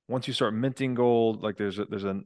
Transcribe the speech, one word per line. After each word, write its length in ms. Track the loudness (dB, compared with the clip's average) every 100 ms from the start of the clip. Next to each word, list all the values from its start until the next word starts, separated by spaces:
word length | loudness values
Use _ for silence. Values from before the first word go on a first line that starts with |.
| -6
once 180 | -6 -4
you 80 |
start 200 | 0 0
minting 400 | 0 -2 -2 -2
gold, 480 | 2 4 6 4 2
like, 140 | -4 -2
there's 220 | -4 -2
a, 60 |
there's 200 | -6 -4
a, 160 | -4 -4